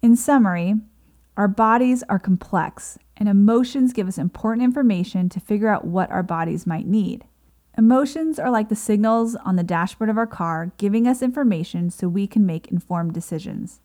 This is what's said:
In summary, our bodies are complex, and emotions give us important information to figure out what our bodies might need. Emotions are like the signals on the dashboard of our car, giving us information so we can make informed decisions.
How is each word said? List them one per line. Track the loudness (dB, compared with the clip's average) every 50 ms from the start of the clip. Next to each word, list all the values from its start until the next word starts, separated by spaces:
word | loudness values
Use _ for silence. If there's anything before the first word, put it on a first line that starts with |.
In | 6 6 4
summary, | 4 4 2 2 4 4 2 0 -2 -2 -2 -2 -2 -4 -8 _ _ _ _ _ _ _ _ _
our | 0 0 0
bodies | 2 2 2 2 4 4 4 2 2 0 0 _
are | -4 -2
complex, | 0 0 0 0 0 -2 -2 -2 -2 -2 -8 -14 -18 -18 -18 -20 _ _ _ -2
and | 0 2
emotions | 4 6 6 6 6 4 2 0 0 0 0 0
give | 2 -2 -4 -4
us | -4 -4
important | -4 -4 -6 -4 -4 -2 -2 2 2
information | 0 2 4 2 2 2 2 -2 -2 -2 -2 -2 -2
to | -2 -6
figure | -4 -2 -2 0 2 2
out | 0 0 -2
what | -2 -2 -2 -2 -2
our | -2 -4 -4
bodies | -2 -4 -4 -4 -4 -4 -6 -4
might | -6 -6 -6 -4 -2
need. | 0 0 0 -2 -6 -8 -14 _ _ _ _ _ _ _ _ _ _ 2
Emotions | 4 6 6 4 2 0 -2 -4 -4 -4 -4 -2
are | -2 -2
like | 0 0 0 -2
the | -4
signals | -6 -2 -2 0 2 2 2 2 2 0 -2 -4
on | -6 -4 -2 0 0
the | 0
dashboard | 0 -2 -2 -2 -2 -4 _ -4 -2
of | 0 -2
our | -2
car, | -4 -4 -6 -6 -4 -4 -4 -6 -8 -8 _
giving | -2 0 0 2 2
us | 2 0 0
information | -2 -4 -2 0 0 0 0 0 -4 -6 -4 -4 -4 -4
so | -4 -4 -4 -4
we | -2 -2 -4 -2
can | 2 2 2
make | 2 0 -4 _ -4
informed | -6 -6 -4 _ -6 -4 -4 -4 -6
decisions. | -8 -8 -8 -8 -8 -8 -10 -10 -10 -12 -12 -14 _ _